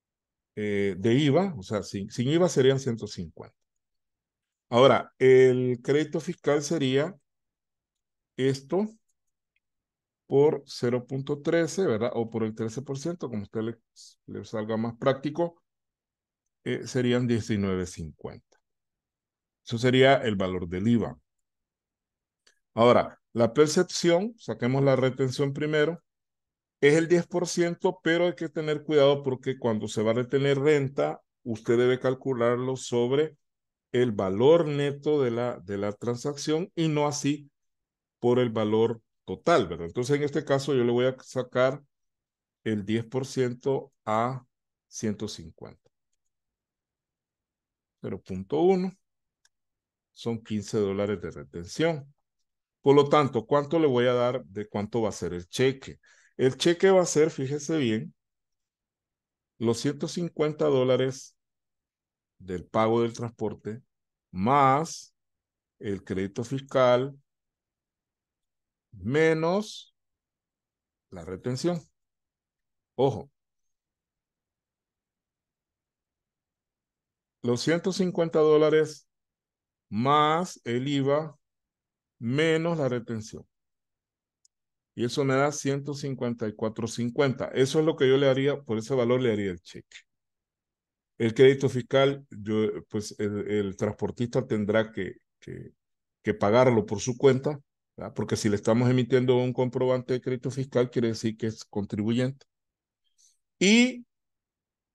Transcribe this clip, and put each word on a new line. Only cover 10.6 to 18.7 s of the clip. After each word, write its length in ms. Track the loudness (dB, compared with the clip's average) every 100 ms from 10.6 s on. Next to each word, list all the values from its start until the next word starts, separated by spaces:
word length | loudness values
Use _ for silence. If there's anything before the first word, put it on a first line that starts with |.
| -6
cero 420 | -6 -2 -2 -4
punto 340 | -10 -6 -6
trece, 440 | -2 0 0 0 0
¿verdad? 260 | 0 -2 -4
O 140 | -6
por 140 | -4
el 100 | -6
trece 280 | -6 -8 -8
por 180 | -10 -8
ciento, 300 | -8 -8 -8
como 140 | -10
a 0 |
usted 180 | -8 -8
le, 160 | -8 -10 _ _ -20 _ -16
le 180 | -14
salga 320 | -10 -8 -6 -4
más 220 | -4 -4
práctico, 680 | -2 -2 -4 -6 -6 -8 _ _ _ _ _ _ _ _ _ _ -10
eh, 200 | -10 -6
serían 420 | -2 0 0 0
diecinueve 580 | -2 -2 -2 -2 -2 -4
cincuenta. 600 | -8 -14 -14 -18 -18 _ _ _